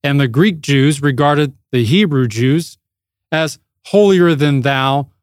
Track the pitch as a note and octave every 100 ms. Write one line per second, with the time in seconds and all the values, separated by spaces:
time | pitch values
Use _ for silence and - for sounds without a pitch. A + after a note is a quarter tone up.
0 | C#3+ C#3+ C3+ A#2 G#3 E3 C#3+ C#3 C#3 D3
1 | C#3+ C3 D3 D3 D3 - _ B2+ A2+ E3+
2 | G#3 C#3+ B2 G#2+ B2 D3+ E3+ - _ _
3 | _ _ _ D#3 D#3+ - _ _ - G3+
4 | G#3 F#3+ F3 D3+ D3 C#3 C3+ C3+ C3+ C#3
5 | C#3 _